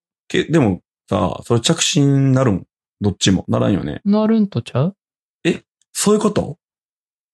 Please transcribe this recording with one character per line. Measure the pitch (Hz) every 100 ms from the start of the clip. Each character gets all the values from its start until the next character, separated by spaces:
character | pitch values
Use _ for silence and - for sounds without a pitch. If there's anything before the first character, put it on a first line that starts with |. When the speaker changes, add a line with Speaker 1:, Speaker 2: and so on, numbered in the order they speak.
| _ _ -
Speaker 1:
け-、 | 175
で | - 160
も | 113 87 _ _ -
さ、 | 98 92 - -
そ |
れ | 117
着 | - 170
信 | - 143 139 139 135
な | 127
る | 131
ん？ | 92 - _ _ -
ど | 101
っ | -
ち | 104
も。 | 92 -
な | 117
ら | 120
ん |
よ | 92 76
ね。 | -
Speaker 2:
な | 202 214 220
る | 226
ん | 202
と | -
ち | - 120
ゃ |
う？ | 170 - _ _ _ _ 165
Speaker 1:
え？ | 170 _ _ _
そ | - 202
う | 214
い |
う |
こ | 214
と？ | - - - _ _ _ _ _ _ _